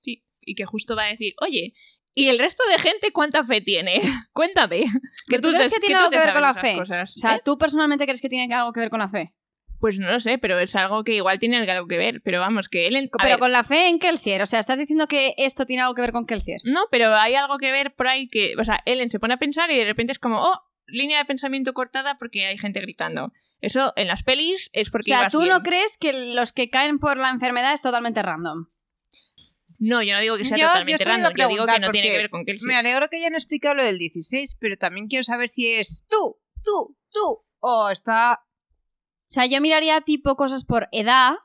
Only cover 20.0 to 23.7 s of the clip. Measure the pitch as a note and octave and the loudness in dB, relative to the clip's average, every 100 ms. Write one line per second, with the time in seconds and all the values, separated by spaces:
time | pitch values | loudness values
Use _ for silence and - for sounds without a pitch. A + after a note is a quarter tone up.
20 | A#3+ C4 B3 A3 C4+ F#4 _ _ _ A#3 | -4 -4 -2 0 2 0 _ _ _ -6
21 | C#4 D4+ C#4+ C4 C#4 C4+ C4 B3+ B3 C4 | -2 -2 -2 -4 -4 -4 -4 -4 -6 -4
22 | C4+ C4+ A#3 G3+ F#3+ G3+ G#3 G3 - - | -4 -6 -8 -4 -4 -4 -6 -8 -10 -8
23 | E3 D#3+ C#3 _ _ _ - | -8 -6 -10 _ _ _ -4